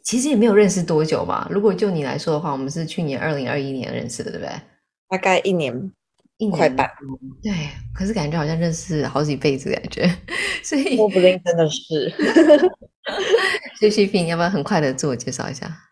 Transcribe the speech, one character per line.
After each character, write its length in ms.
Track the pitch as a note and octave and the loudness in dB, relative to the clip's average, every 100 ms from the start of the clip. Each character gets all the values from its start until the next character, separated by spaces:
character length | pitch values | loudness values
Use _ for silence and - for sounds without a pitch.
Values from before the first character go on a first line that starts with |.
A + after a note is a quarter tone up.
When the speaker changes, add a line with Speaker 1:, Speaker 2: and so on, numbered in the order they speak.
Speaker 1:
其 160 | - A#3+ | -2 -2
实 80 | C#4+ | 2
也 80 | A#3+ | 4
没 100 | A3+ | 6
有 80 | |
认 160 | G3+ G3+ | 6 6
识 100 | F#3+ | 2
多 240 | E3+ D#3 | 0 0
久 200 | D#3 - | 2 0
吧。 240 | - - - | -2 -4 -2
如 100 | F#3 | 2
果 140 | G#3 | 2
就 160 | F#3 G#3 | 2 0
你 140 | E3+ | 0
来 120 | C3+ C3+ | -4 -4
说 160 | - | -2
的 40 | D3+ | -2
话， 140 | D#3+ | -2
我 40 | C3+ | -4
们 140 | C3+ | -4
是 160 | E3 D#3+ | -6 -6
去 160 | - | -4
年 160 | D#3 C3+ | -4 -2
二 160 | D#3+ | -4
零 160 | D3 A#2+ | -4 -4
二 80 | C#3+ | -4
一 140 | C#3 | -4
年 200 | C3 - | -6 -6
认 160 | A#2+ A2+ | -6 -8
识 140 | - | -8
的， 80 | - | -8
对 80 | - | -8
不 80 | - | -10
对？ 80 | - - _ _ _ _ | -12 -16 _ _ _ _
Speaker 2:
大 100 | F#3+ | -2
概 220 | F#3+ F3+ | 2 2
一 100 | G3 | 2
年 240 | F3+ C3+ B2 F#3+ _ _ _ _ _ | -2 -2 -6 -10 _ _ _ _ _
Speaker 1:
一 100 | G#3+ | -4
年 100 | D#3+ | 2
Speaker 2:
快 120 | D#3 | 2
半。 200 | C3 C3+ - C#3 C3+ C3+ C3 | 2 -4 -6 -14 -14 -14 -10
Speaker 1:
对， 100 | G#3+ F3+ D3 - - | -6 -4 -6 -10 -14
可 140 | - F#3+ | -6 -4
是 80 | |
感 160 | A3 D3 | -2 -2
觉 80 | E3 | -2
好 80 | D3 | -2
像 100 | E3 | 0
认 160 | E3+ | -2
识 320 | E3 - D#3 C#3 | -4 -4 -4 -2
好 160 | C3+ | 0
几 100 | D3+ | 0
辈 240 | C3+ D3+ C3+ | 0 0 0
子 140 | C3+ | -4
感 100 | - - | -6 -6
觉， 180 | - F3 F3 - | 0 0 0 -6
<laughs> 280 | - - - | -6 -4 -6
所 160 | - D4 | -2 -2
以 160 | D4 B3 | 0 2
Speaker 2:
说 120 | G#3+ | 4
不 100 | F#3 | 6
定 220 | F3+ F#3 | 4 4
真 120 | F3+ E3+ | 0 2
的 120 | D#3 | 0
是。 460 | - - D#3 D3 - D4+ E4+ D#4+ D4 F#4 - | 0 -4 -2 -2 -2 4 6 8 8 6 0
Speaker 1:
<laughs> 960 | - _ - - F#4+ A4+ F#4+ F4 - - | -20 _ -8 -4 2 2 2 -4 -8 2
所 80 | G#3+ | 2
以 20 | |
徐 160 | G#3 G3 | 4 2
平， 180 | G3+ | 2
你 40 | E3 | 0
要 80 | E3+ | 0
不 60 | |
要 60 | F3 | 0
很 140 | F#3+ | 0
快 180 | C#3+ F#3 | 0 0
的 140 | C#3+ | 0
自 140 | C3 D3+ | 0 -2
我 80 | B2+ | -4
介 160 | C3+ | -6
绍 180 | B2 - | -8 -8
一 40 | |
下？ 140 | - - D#3+ _ | -8 -10 -12 _